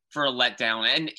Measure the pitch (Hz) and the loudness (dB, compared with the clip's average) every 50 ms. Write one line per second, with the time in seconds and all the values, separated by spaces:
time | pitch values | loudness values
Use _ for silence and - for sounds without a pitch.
0 | _ _ - 147 143 135 127 123 123 120 - - 123 113 113 113 110 117 131 160 | _ _ -4 -2 -2 0 2 2 0 0 0 0 -2 0 0 0 0 2 2 0
1 | 160 156 - | -2 -4 -8